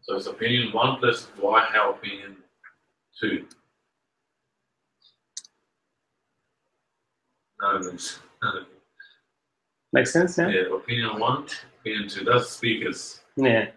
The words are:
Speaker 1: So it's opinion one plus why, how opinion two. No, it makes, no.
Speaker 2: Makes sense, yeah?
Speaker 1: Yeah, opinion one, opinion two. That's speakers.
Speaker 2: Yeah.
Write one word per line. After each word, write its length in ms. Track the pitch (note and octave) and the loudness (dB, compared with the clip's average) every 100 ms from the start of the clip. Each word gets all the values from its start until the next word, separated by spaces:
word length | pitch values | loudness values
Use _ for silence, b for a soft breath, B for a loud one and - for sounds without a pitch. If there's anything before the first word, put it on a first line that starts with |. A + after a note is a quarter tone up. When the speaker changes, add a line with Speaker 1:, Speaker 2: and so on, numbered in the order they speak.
Speaker 1:
So 140 | - G2 | -4 -4
it's 100 | G2+ | -4
opinion 460 | - A#2 B2 A2 | -4 0 2 0
one 260 | A2 C#3 C3 | 2 2 4
plus 280 | A#2+ A#2 - G2 | 2 2 -6 -2
why, 200 | A2+ C3+ - | 4 4 4
how 180 | - F2 | 2 2
opinion 440 | - G2+ G2 G2 F#2+ _ _ - _ _ _ _ - | -2 -8 -12 -14 -20 _ _ -20 _ _ _ _ -4
two. 280 | E3 D3 C3+ - _ _ _ _ _ _ _ _ _ _ _ _ _ _ _ _ _ - - _ _ _ _ _ _ _ _ _ _ _ _ _ _ _ _ _ _ _ _ _ | -2 -2 -6 -20 _ _ _ _ _ _ _ _ _ _ _ _ _ _ _ _ _ -20 -20 _ _ _ _ _ _ _ _ _ _ _ _ _ _ _ _ _ _ _ _ _
No, 160 | G2+ F#2 | -2 -2
it 80 | F#2 | -4
makes, 260 | F2 - - - _ | -8 -12 -12 -20 _
no. 80 | - - - - _ _ b b _ _ _ _ _ _ _ | -6 -6 -12 -20 _ _ b b _ _ _ _ _ _ _
Speaker 2:
Makes 200 | C#3 A#2+ | 2 4
sense, 240 | E3 F3+ F3 | 2 2 2
yeah? 100 | E3+ | 2
Speaker 1:
Yeah, 260 | - - | 2 0
opinion 440 | F#2+ - A#2+ A2 G#2+ | -4 -4 -4 -2 -2
one, 280 | A2+ C3+ - - - _ | 0 0 -4 -14 -14 _
opinion 280 | A2 G#2+ G2+ | -8 -6 -6
two. 160 | G2 | -4
That's 260 | F#2+ B2 - | 2 2 2
speakers. 720 | - A#2 G#2+ - - - - _ - | -4 -2 0 -2 -6 -12 -16 _ 2
Speaker 2:
Yeah. 320 | C3 A2+ G#2 | 4 4 2